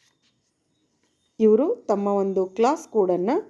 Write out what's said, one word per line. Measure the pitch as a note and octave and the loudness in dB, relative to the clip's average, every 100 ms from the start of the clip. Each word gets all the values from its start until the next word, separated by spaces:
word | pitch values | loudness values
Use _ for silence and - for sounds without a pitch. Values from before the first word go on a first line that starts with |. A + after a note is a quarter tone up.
| _ _ _ _ _ _ _ _ _ _ _ _ _ - | _ _ _ _ _ _ _ _ _ _ _ _ _ 0
ಇವರು | A3 A3 D#4 A#4+ | 4 4 2 -4
ತಮ್ಮ | - G3+ G3+ | -4 -2 0
ಒಂದು | G3+ G3 F#3+ F#3 | -2 -2 -2 -4
ಕ್ಲಾಸ್ | F#3 A#3 D#4 - | 0 0 0 -4
ಕೋಡನ್ನ | A3 F#3 F3+ F#3 E4+ - | -2 0 0 0 -2 -4